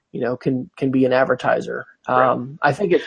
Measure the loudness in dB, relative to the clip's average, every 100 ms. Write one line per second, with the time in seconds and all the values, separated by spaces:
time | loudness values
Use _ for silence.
0 | _ -6 -4 -2 -2 -4 -6 -6 -2 2
1 | 4 4 2 0 0 -2 -2 -10 -12 _
2 | -2 2 2 0 -6 -2 -2 0 0 0